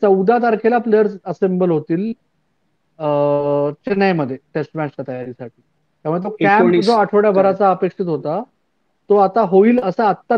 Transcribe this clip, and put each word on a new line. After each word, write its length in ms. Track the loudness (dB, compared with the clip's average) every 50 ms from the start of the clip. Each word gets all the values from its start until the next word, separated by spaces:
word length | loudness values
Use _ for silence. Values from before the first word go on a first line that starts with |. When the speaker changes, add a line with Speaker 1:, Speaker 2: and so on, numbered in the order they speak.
Speaker 1:
चौदा 360 | 2 2 2 4 4 2 2 2
तारखेला 400 | 2 0 0 0 0 0 0 0
प्लेयर्स 380 | 0 2 2 2 2 0 -2 -8 -10
असेंबल 460 | -10 -6 -2 -2 -2 0 0 0 0
होतील, 380 | 0 -2 -2 -2 -4 -4 -4 -6 -8 _ _ _ _ _ _ _ _ _ _ _ _ _ _ _ _ -6
अ, 80 | -4 -2 0 0 2 0 0 0 0 0 0 0 -2 -2
चेन्नईमध्ये 680 | -4 -6 -6 -4 -2 0 0 0 0 0 -2 -4 -6 -10 _ _ -8
टेस्ट 160 | -8 -8 -6 -6
मॅचच्या 280 | -8 -8 -8 -8 -10 -12 -10
तयारीसाठी. 540 | -10 -10 -10 -12 -14 -16 -16 -18 _ _ _ _ _ _ _ _ _ _
त्यामुळे 220 | -8 -6 -6 -4 -6
तो 60 | -8
कॅम्प 320 | -6 -2 0 2 4 4
Speaker 2:
एकोणीस 240 | 4 4 2 2 2
Speaker 1:
जो 60 | 2
आठवड्याभराचा 760 | 2 0 0 0 0 0 2 2 2 2 2 0 0 0 0 0
अपेक्षित 360 | 0 0 -2 -6 -4 -6 -6
होता 360 | -6 -6 -6 -6 -6 -6 -6 -8 -10 _ _ _ _ _ _ _ _ _ _ _ 0
तो 80 | 2
आता 240 | 2 2 2 2 0
होईल 400 | 0 2 4 4 4 4 4 2
असं 220 | 0 -2 -2 0 0
आत्ता 320 | 0 -2 -2 _ -2 0